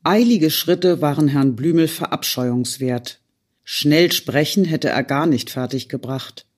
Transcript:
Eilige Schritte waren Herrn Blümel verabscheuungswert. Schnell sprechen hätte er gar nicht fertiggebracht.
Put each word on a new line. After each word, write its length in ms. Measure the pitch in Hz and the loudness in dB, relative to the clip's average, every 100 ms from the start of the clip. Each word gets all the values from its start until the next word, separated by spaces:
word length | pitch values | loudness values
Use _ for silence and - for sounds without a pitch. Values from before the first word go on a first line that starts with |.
Eilige 460 | 160 208 240 226 156 | 2 4 4 4 2
Schritte 500 | - - 180 180 170 | 0 -2 2 2 2
waren 280 | 147 143 147 | 0 2 2
Herrn 260 | 139 135 | 4 0
Blümel 340 | 117 156 170 160 | 0 0 2 2
verabscheuungswert. 1300 | - - 127 - - 123 123 123 - 131 127 123 - _ _ _ _ | -2 -6 -4 -4 -2 -2 -2 -4 -4 -4 -4 -6 -18 _ _ _ _
Schnell 480 | - - 147 151 170 | -10 -2 2 4 4
sprechen 540 | 147 - 139 147 202 | 0 -2 0 0 0
hätte 240 | 175 160 127 | 0 0 -2
er 160 | - | -2
gar 220 | 127 139 175 | -2 0 2
nicht 240 | 123 - | 0 -2
fertiggebracht. 960 | - 123 135 - 135 123 135 - - _ | -8 -6 -6 -8 -10 -8 -10 -10 -18 _